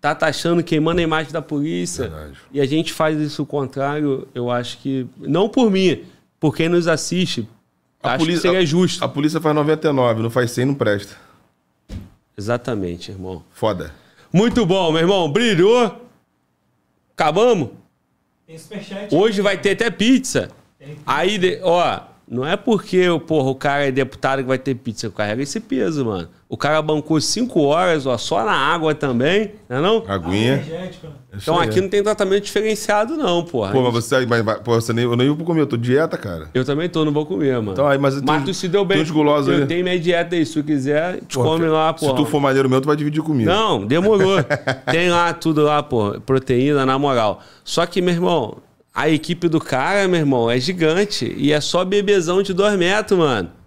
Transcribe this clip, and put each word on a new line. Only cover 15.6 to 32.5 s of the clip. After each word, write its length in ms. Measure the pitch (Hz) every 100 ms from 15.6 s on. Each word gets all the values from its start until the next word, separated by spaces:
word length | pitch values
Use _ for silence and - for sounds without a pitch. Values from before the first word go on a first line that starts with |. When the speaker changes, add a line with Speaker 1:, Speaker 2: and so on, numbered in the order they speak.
| 196 240 226 - - _ _ _ _ _ _ _ _ _ _ -
Speaker 1:
Acabamos? 520 | 160 165 240 214 131 - _ _ _ _ _ _ _
Speaker 3:
Tem 100 | 160
superchat. 580 | - 202 - 196 208
Speaker 1:
Hoje 280 | 180 214 202
vai 140 | 202 190
ter 140 | 202
até 180 | 190 233
pizza. 580 | - 214 254 - - 90 - _ _
Speaker 3:
Tem. 180 | 143 151 -
Speaker 1:
Aí, 300 | 135 180 214
de-, 240 | 180 -
ó, 380 | 180 175 156 98 - - _
não 200 | 117 139
é 100 | 202
porque, 500 | - 214 - 185 180 160 -
porra, 240 | 156 131
o 40 |
cara 320 | 131 151 143 139
é 60 |
deputado 460 | 131 135 - 135 135
que 80 | 127
vai 100 | 131
ter 160 | 135
pizza. 360 | 120 123 107 113
Carrega 320 | - 104 110
esse 180 | 139 220
peso, 460 | - 269 196 151 120
mano. 220 | 98 82 _ _
O 80 | 113
cara 260 | 143 156
bancou 380 | 151 156 147 160
cinco 400 | - - 247 180
horas, 440 | 143 156 180 160 135
ó, 120 | 117
só 260 | - 185
na 60 | 220
água 400 | 170 139 170 156
também, 600 | 151 143 120 139 196 208 - -
não 80 | 127
é 40 |
não? 240 | 175 226 -
Speaker 2:
Aguinha. 460 | - 82 98 117
Speaker 3:
Água 120 | 139 156
energética, 400 | 165 185 - 156
né? 60 | 139 -
Speaker 2:
Isso 100 | 101
Speaker 1:
Então 180 | 151 170
Speaker 2:
aí. 80 | 165
Speaker 1:
aqui 120 | -
não 80 | 190
tem 140 | 202
tratamento 400 | 202 208 196 196
diferenciado, 760 | 202